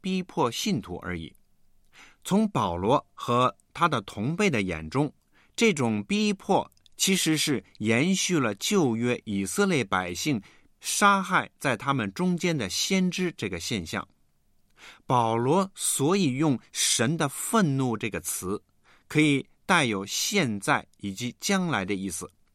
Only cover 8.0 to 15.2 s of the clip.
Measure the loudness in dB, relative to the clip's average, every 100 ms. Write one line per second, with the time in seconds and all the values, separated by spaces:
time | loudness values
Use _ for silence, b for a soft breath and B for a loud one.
8 | 2 0 0 0 0 -2 0 2 2 2
9 | -2 -2 -4 -4 -2 0 2 2 0 -2
10 | -2 -4 -2 -2 B B B _ -4 4
11 | 4 4 2 0 -2 -4 -2 -2 -2 -2
12 | -2 -2 0 0 0 -2 -2 -4 0 2
13 | 0 0 -4 -4 -6 -6 -4 -6 -4 -8
14 | -8 _ _ _ _ _ _ B B B
15 | 0 2